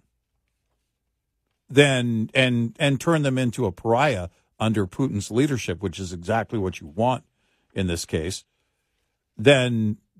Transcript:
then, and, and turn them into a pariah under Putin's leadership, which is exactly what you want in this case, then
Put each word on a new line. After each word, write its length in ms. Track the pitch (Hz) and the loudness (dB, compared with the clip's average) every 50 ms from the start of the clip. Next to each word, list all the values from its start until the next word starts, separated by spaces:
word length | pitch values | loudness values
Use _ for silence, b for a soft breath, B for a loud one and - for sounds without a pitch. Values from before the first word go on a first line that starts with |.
| _ _ _ _ _ _ _ _ _ _ _ _ _ _ _ _ _ _ _ _ _ _ _ _ _ _ _ _ _ _ _ _ _ - | _ _ _ _ _ _ _ _ _ _ _ _ _ _ _ _ _ _ _ _ _ _ _ _ _ _ _ _ _ _ _ _ _ 2
then, 600 | 131 135 147 139 131 123 120 120 113 110 110 - - | 4 6 6 6 4 2 0 0 0 -2 -2 0 0
and, 400 | 135 131 123 120 117 117 113 - - | 2 2 2 2 0 0 -2 -2 -2
and 220 | 156 143 135 123 | 0 0 0 0
turn 220 | - 170 165 156 143 | 0 0 0 2 2
them 140 | 135 131 | 0 0
into 280 | 131 127 120 - 131 117 | 0 -2 -2 -2 -2 -4
a 60 | 95 | -4
pariah 580 | 87 - - 113 117 127 147 151 113 92 87 87 - _ _ _ _ | -4 -4 -2 0 2 2 2 2 0 -2 -6 -8 -12 _ _ _ _
under 300 | - 110 113 104 107 98 | -4 -2 0 0 0 -2
Putin's 420 | 92 - - 135 127 - 101 - - | -2 -2 -4 -4 -2 -2 -4 -6 -2
leadership, 540 | 104 123 147 151 135 107 - - 87 82 101 | 0 0 0 0 0 -4 -4 -6 -6 -6 -6
which 160 | 90 - 92 | -8 -6 -8
is 140 | 95 85 92 | -10 -10 -10
exactly 440 | 85 87 95 110 113 104 - 123 | -8 -4 -2 -2 -2 -2 -4 -4
what 220 | 107 95 92 87 - | -4 -4 -4 -6 -8
you 80 | 80 | -12
want 380 | 73 76 101 117 127 127 - - _ _ _ _ _ _ _ _ _ - | -10 -4 -2 0 0 0 -2 -6 _ _ _ _ _ _ _ _ _ -6
in 140 | 98 95 | -4 -2
this 180 | 90 85 82 - | -2 -2 -4 -4
case, 400 | - - 80 78 92 - - - _ _ _ _ _ _ _ _ _ _ _ _ _ _ _ _ _ _ | -4 -4 -4 -4 -4 -8 -10 -12 _ _ _ _ _ _ _ _ _ _ _ _ _ _ _ _ _ _
then 600 | - 107 139 143 131 123 123 120 113 110 107 104 - _ _ _ | 2 6 6 6 6 4 0 0 0 0 0 -2 -4 _ _ _